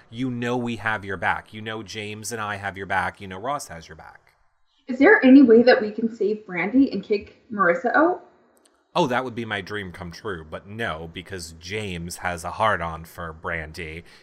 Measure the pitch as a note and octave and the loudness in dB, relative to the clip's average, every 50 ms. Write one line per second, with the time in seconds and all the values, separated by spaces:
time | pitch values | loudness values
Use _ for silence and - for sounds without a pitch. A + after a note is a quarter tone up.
0 | - _ A2+ A#2 C3 C3 B2 A#2+ A#2+ A#2+ B2 B2+ A#2+ A#2+ A#2+ G2+ G2+ A2 A2 G#2 | -16 _ -8 -6 -4 -4 -4 -2 -2 -2 0 -2 -2 -4 -6 -6 -6 -8 -8 -8
1 | G2 G2 F#2+ F2 G#2 G2+ F2 E2 - - - G#2+ G#2+ A2+ A2 A2 A2+ F#2 - A2 | -8 -8 -8 -4 -2 -2 -2 -2 -6 -12 -16 -14 -12 -10 -10 -10 -10 -10 -10 -10
2 | G#2 G#2 G#2+ G#2+ G#2+ - A#2+ A2 G#2+ G#2 G#2 G2 G2+ G2 F2+ F#2+ G2 F2+ G2 - | -10 -10 -10 -10 -10 -10 -8 -6 -6 -6 -8 -6 -8 -8 -8 -8 -6 -2 -2 0
3 | F2+ F#2 F#2 - G2+ F#2+ F#2 F#2 G#2 C3 D3 C#3+ - - E2+ E2 E2 - D#2+ D#2 | 0 -2 -4 -8 -12 -12 -10 -8 -6 -6 -6 -6 -8 -10 -14 -16 -16 -18 -20 -20
4 | - - - - _ _ _ _ _ _ _ _ _ _ _ _ _ - B3 A#3+ | -20 -20 -20 -20 _ _ _ _ _ _ _ _ _ _ _ _ _ -8 2 4
5 | C#4 G4 G#4+ - - C4 C4 C#4+ C#4 A#3 A3 A#3 B3 B3+ - - G#3+ G#3+ - - | 4 6 6 6 8 10 10 10 12 10 10 8 8 8 6 4 2 -2 -4 -4
6 | A#3 G#3+ - - G3 G3+ G#3+ G#3+ - - F#3 F3 F3 G3+ A#3+ C4+ C#4 - - G3 | -4 -4 -2 -2 -2 -2 -2 -2 -6 -8 -6 -4 -4 2 4 4 4 4 2 -2
7 | - - G#3+ G3+ - - - _ _ - A3 G#3 F#3 E3+ E3+ - - A#3+ - C4+ | -2 -2 -2 -2 -2 -6 -16 _ _ -8 -2 2 2 2 2 2 0 0 4 4
8 | D#4 F4 F#4 - - - _ _ _ _ _ _ _ _ _ _ _ _ - E3+ | 4 4 2 -2 -6 -16 _ _ _ _ _ _ _ _ _ _ _ _ 0 0
9 | F3 C3 B2 B2 C3 B2+ A2+ A2+ A#2 A2 G#2+ G2+ F#2+ E2+ G#2 G#2+ G2 F#2 E2+ - | 2 2 2 0 -2 -4 -6 -8 -6 -4 -4 -6 -4 -6 -8 -8 -8 -8 -10 -10
10 | F2+ F2 E2+ - - A2+ F#2+ E2 D#2+ D#2 E2 E2 E2 G2 G#2 A2 A2+ F2+ D#2+ D#2+ | -12 -12 -12 -10 -8 -8 -8 -8 -8 -12 -12 -14 -12 -12 -10 -8 -6 -6 -6 -6
11 | E2 E2 E2 F#2+ E2+ - G2 F#2 E2 D#2+ E2 E2 D#2+ E2+ G2+ G#2+ G#2 G2+ F2+ E2+ | -10 -12 -12 -14 -12 -10 -10 -10 -10 -12 -14 -16 -12 -10 -8 -6 -6 -6 -6 -8
12 | E2+ F2 - - - F#2 F2 E2+ E2+ F2 E2 - A2 A2 G2+ F2 E2+ E2 D#2+ D#2+ | -8 -10 -10 -6 -6 -6 -6 -6 -8 -8 -2 0 2 2 2 0 -2 -6 -6 -8
13 | E2 - - - E2+ E2 D#2+ D#2+ D#2+ F#2 E2+ E2 D#2 D#2 D#2 F2+ E2+ D#2 D#2+ E2+ | -12 -16 -14 -12 -12 -12 -12 -10 -8 -6 -6 -6 -6 -10 -12 -12 -12 -12 -12 -14
14 | E2+ - - - | -16 -18 -20 -20